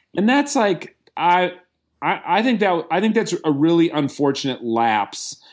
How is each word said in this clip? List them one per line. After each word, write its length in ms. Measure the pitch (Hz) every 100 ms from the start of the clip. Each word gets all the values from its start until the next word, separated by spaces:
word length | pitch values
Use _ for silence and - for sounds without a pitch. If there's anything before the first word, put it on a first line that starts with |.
| _
And 140 | - 214
that's, 260 | 277 285
like, 440 | 269 208 165 - _ _ -
I, 380 | 170 180 180 180 _ _ _ _
I, 180 | 151 196 -
I 160 | 190
think 180 | 247 214
that, 260 | 196 170 -
I 100 | 175
think 140 | 220
that's 180 | 226 196 175
a 60 | 160
really 380 | 139 165 170 165
unfortunate 720 | 147 139 - 143 135 135 123
lapse 800 | 117 113 117 107 98 - - - -